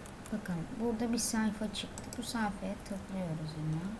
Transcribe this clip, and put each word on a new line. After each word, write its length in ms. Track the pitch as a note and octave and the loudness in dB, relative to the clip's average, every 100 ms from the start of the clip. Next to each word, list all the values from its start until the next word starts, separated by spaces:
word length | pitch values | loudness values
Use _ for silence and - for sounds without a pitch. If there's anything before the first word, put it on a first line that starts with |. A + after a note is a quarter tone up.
| - - - | -10 -10 -4
bakın 240 | A3 G3+ E3+ D#3+ A3 | -2 0 -2 -2 0
burada 320 | A#3 A3 A#3 | 2 4 4
bir 60 | A#3 | 4
sayfa 540 | - A3+ A3 G3+ G#3+ | 4 4 4 4 0
çıktı. 320 | - F#3+ - - - | -2 -4 -6 -6 -4
Bu 40 | |
sayfaya 520 | - A#3 G#3 G3 F#3+ | -2 2 0 0 -2
tıklıyoruz 800 | G#3 - F#3+ - F#3+ F3 D#3 D#3 D#3 | -4 -4 -6 -4 -2 0 0 -2 -2
hemen. 360 | D#3 D#3 F#3+ A3+ | 0 2 0 -4